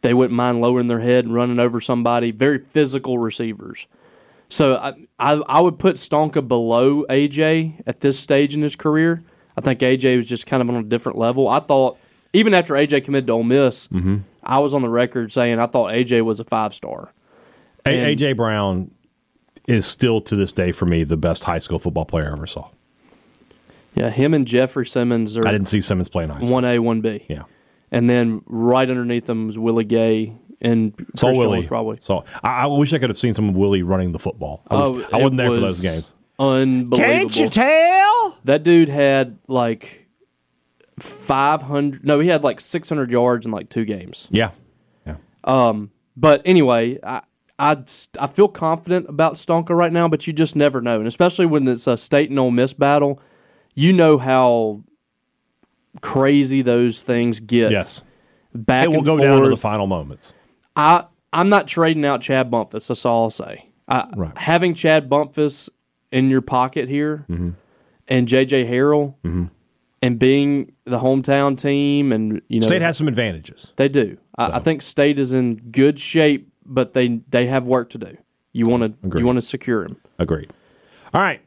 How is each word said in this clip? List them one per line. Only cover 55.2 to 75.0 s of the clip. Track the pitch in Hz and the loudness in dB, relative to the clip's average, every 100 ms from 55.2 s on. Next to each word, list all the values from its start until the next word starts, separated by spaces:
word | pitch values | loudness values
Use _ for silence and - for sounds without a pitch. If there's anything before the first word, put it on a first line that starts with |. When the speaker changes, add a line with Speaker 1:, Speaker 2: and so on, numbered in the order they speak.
| _ _ _ _ _ _ _ - | _ _ _ _ _ _ _ -16
Speaker 1:
crazy | - 135 135 143 135 135 | -6 0 4 4 2 0
those | 123 120 123 113 | 2 2 2 -2
things | - 120 120 110 | -4 -2 -2 -4
get. | 110 120 113 | 0 2 2
Speaker 2:
Yes. | 104 95 - _ _ _ _ _ | 0 -4 -10 _ _ _ _ _
Speaker 1:
Back | 120 107 127 143 | -8 -2 2 2
Speaker 2:
It | |
will | 160 | 2
Speaker 1:
and | 151 | 2
Speaker 2:
go | 160 | 4
down | 139 135 | 6 6
to | 135 | 6
the | |
Speaker 1:
forth. | 123 | 2
Speaker 2:
final | 110 104 98 | -2 -2 -2
moments. | 92 71 69 - _ _ _ _ - | -4 -6 -16 -20 _ _ _ _ 0
Speaker 1:
I, | 151 180 - _ _ | 4 4 2 _ _
I'm | 160 190 | 0 4
not | 202 143 | 2 2
trading | - 165 160 147 | 0 0 2 0
out | 135 | -2
Chad | - 135 123 | 0 0 0
Bumpus. | 117 107 110 - | -2 -4 -8 -8
That's | 120 123 | -4 0
all | 117 113 | 2 0
I'll | |
say. | - - - _ _ - | -4 -14 -16 _ _ -4
I, | 127 - - | -2 -2 -6
Speaker 2:
Right. | 82 - | -8 -6
Speaker 1:
having | - 170 180 | 0 2 2
Chad | 165 165 156 135 | 0 2 2 2
Bumpus | 139 147 147 147 139 - _ _ _ _ | 0 0 -2 -4 -4 -16 _ _ _ _
in | 131 135 | 0 2
your | 131 | 2
pocket | 127 131 127 151 127 | 0 0 0 -2 -6
here | 143 151 151 143 | -4 -4 -6 -8
Speaker 2:
Mm-hmm. | 85 87 90 _ _ _ _ - | -6 -6 -8 _ _ _ _ -2
Speaker 1:
and | 127 123 | 0 2
J | 131 131 | 2 2
J | 135 117 | 0 0
Harrell | 123 143 151 143 135 | 0 2 2 -2 -6
Speaker 2:
Mm-hmm. | 87 87 87 _ _ _ _ _ | -6 -4 -6 _ _ _ _ _
Speaker 1:
and | 127 117 | -2 2
being | 131 139 143 143 - _ - | 2 4 2 -2 -6 _ -8
the | 123 | -2
hometown | 127 135 131 139 139 135 | 0 0 0 0 0 -2
team, | 143 139 143 143 139 | -2 0 0 0 0
and, | 113 110 107 _ | 0 -2 -6 _
you | 117 | -2
know, | 110 | 0
Speaker 2:
State | 180 | 2
has | 165 147 | 0 0
some | 151 | -2
advantages. | 117 113 82 73 - - - | -2 -4 -6 -14 -20 -20 -2
Speaker 1:
They | 139 | 0
do. | 139 107 92 _ - | 2 -2 -6 _ -4
I, | 117 | -4
Speaker 2:
So. | |
Speaker 1:
I | - | -2
think | 165 151 | -2 -4
State | - - | -6 0